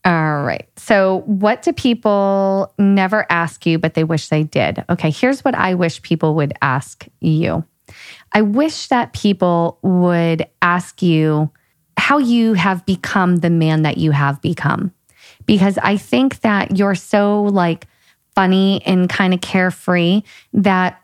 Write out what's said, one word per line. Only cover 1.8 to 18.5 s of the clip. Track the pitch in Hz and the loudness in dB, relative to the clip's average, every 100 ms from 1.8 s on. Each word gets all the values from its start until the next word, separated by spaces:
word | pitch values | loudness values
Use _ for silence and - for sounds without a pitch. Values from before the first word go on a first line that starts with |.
| 247 233 214 202 196 196 196 196 196 - | -2 0 0 0 0 0 0 -2 -4 0
never | 196 196 185 214 - | 2 4 2 -2 0
ask | 170 165 - 170 | -2 -2 -4 -2
you, | 165 | 0
but | 160 | 0
they | 165 | -2
wish | 160 160 - | -2 -2 -2
they | 156 | -2
did? | 156 139 82 - - | -2 -2 -2 -4 -6
Okay, | 175 156 | -4 -2
here's | 151 254 277 | 0 -2 0
what | 277 | -2
I | - 185 | -2 -2
wish | 180 170 - | 0 -2 -4
people | - 165 156 156 | -6 -2 0 0
would | 147 - | -2 -2
ask | 139 131 - - - _ | -2 -2 -6 -20 -20 _
you. | 165 156 165 - 160 _ - - - - _ | -2 0 0 -4 -8 _ -20 -20 -20 -20 _
I | 214 | 0
wish | 208 220 320 311 - | 0 0 -2 -4 -2
that | 247 - | -2 -2
people | - 208 185 180 170 170 - | -2 -2 0 0 0 -2 -2
would | 190 180 180 175 170 160 - _ | -2 0 2 2 0 -2 -6 _
ask | 175 175 - - | 0 0 -4 -2
you | 180 160 156 151 151 _ _ _ _ - | 0 2 2 0 -2 _ _ _ _ -6
how | - 294 | 0 0
you | 247 240 226 | 2 2 2
have | 196 190 185 - | 2 0 -2 -4
become | 185 - 202 180 175 | -4 -2 0 2 2
the | 170 | 2
man | 165 160 156 | 2 2 2
that | 156 - | 0 0
you | 156 | 0
have | 143 139 139 | 2 0 -2
become. | 170 170 143 - 180 _ _ _ - _ - | -6 -4 -2 -2 -6 _ _ _ -20 _ 0
Because | 208 196 190 | 2 2 2
I | - 202 | 0 -2
think | - 247 269 - | -2 0 0 0
that | 226 202 - 190 | -2 0 -2 0
you're | 202 | 0
so, | 180 - 208 202 208 | -2 -2 0 2 0
like, | 208 196 175 160 - _ _ _ _ | 0 0 0 -2 -10 _ _ _ _
funny | - 185 | 0 2